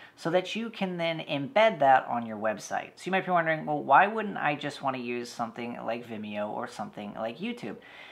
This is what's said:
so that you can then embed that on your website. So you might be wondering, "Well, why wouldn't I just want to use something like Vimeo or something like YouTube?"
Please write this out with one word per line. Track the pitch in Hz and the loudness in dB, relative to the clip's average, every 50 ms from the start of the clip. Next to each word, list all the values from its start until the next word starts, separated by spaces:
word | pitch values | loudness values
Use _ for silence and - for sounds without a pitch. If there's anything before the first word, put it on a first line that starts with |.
| - - _ | -20 -20 _
so | - - 165 | -6 -2 2
that | 170 185 180 - - | 2 2 2 0 -6
you | 214 233 226 | -6 -6 -6
can | 226 - 196 185 180 | -4 -4 -4 -4 -2
then | 170 170 165 160 160 - - | -2 -2 -2 -2 -2 -4 -4
embed | 147 139 143 127 - 208 220 220 190 147 | -4 -4 -2 2 4 6 6 6 6 6
that | 139 135 131 131 - 131 | 6 8 8 6 6 2
on | 123 120 117 | -2 -2 -2
your | 113 110 101 | -4 -6 -2
website. | 113 110 107 98 - - 98 - - - - | 0 -2 -2 -2 -6 -6 -6 -6 -6 -8 -14
So | - - | -10 -6
you | 180 | -2
might | 190 185 - | -2 0 0
be | 180 | 2
wondering, | 180 170 160 160 156 156 156 | 2 2 4 2 0 -2 -2
"Well, | 151 151 143 | -4 -4 -2
why | - 131 135 160 190 | 4 8 8 8 8
wouldn't | 208 220 220 208 202 180 - | 6 2 -4 -4 -4 -4 -2
I | 147 147 147 | -2 -2 -2
just | 147 147 143 - - | -2 -4 -6 -6 -4
want | 139 135 131 | -4 -4 -4
to | 127 | -4
use | 120 120 120 120 120 120 | -4 -4 -4 -4 -6 -8
something | - - 120 113 110 123 117 120 117 117 120 | -6 -6 -6 -6 -6 -8 -8 -8 -8 -6 -4
like | 113 117 120 120 117 | -4 -6 -6 -6 -10
Vimeo | 113 107 107 104 104 104 104 107 | -10 -8 -8 -6 -4 -4 -4 -4
or | 110 117 117 117 | -4 -6 -6 -8
something | - - 104 101 - 110 104 104 | -8 -8 -8 -8 -8 -10 -10 -8
like | - - 110 117 120 | -6 -6 -6 -6 -4
YouTube?" | 135 190 240 233 - - 104 87 - - - - - - - | -6 -6 -6 -6 -6 -8 -10 -10 -10 -14 -20 -20 -20 -20 -20